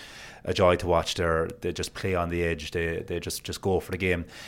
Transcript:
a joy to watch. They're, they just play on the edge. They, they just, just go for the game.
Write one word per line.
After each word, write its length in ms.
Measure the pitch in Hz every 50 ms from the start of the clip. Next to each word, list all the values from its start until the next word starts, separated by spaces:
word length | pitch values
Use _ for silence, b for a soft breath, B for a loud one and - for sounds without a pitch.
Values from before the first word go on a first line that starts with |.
| B B B B B B B B B
a 80 | 95 90
joy 220 | - 95 90 90
to 100 | 87 92
watch. 280 | 87 87 82 82 - -
They're, 340 | - 87 82 82 80 82 80 - -
they 120 | - 90 85
just 200 | - 82 - -
play 220 | - - 98 92
on 140 | 87 85 85
the 140 | 85 85 87
edge. 280 | 85 82 78 78 -
They, 320 | - 87 85 82 82 - -
they 140 | - 87 85
just, 240 | - - - - -
just 180 | - 90 -
go 180 | - 98 92 85
for 120 | - -
the 60 | 92
game. 280 | 87 95 92 90 85 82 - B B B